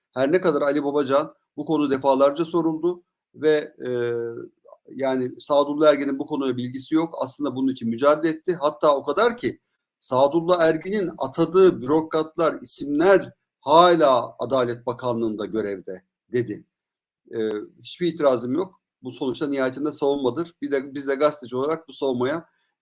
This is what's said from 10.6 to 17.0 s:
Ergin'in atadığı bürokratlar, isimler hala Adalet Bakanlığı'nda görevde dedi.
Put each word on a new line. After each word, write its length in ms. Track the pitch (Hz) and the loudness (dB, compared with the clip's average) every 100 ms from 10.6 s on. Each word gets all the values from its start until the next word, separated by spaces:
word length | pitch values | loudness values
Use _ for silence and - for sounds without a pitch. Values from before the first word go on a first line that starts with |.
Ergin'in 500 | 160 160 185 208 170 - | 4 2 -2 -4 -4 -6
atadığı 640 | 131 - 160 180 185 127 | -6 -2 2 6 6 4
bürokratlar, 800 | 127 156 160 160 156 170 156 135 | 0 0 0 -2 -2 -2 -2 -2
isimler 720 | 127 - 139 147 185 190 - - _ _ | -8 -8 -4 2 6 6 4 -14 _ _
hala 760 | 135 160 175 170 143 123 127 - | 4 6 8 6 6 4 0 -6
Adalet 480 | 123 131 120 117 123 | -2 0 0 -4 -6
Bakanlığı'nda 600 | 120 127 113 113 104 101 | -4 -4 -2 -2 -4 -4
görevde 560 | 110 101 95 95 92 _ _ _ | -4 -4 -6 -10 -14 _ _ _
dedi. 320 | 120 113 98 - _ _ _ | -4 -4 -8 -16 _ _ _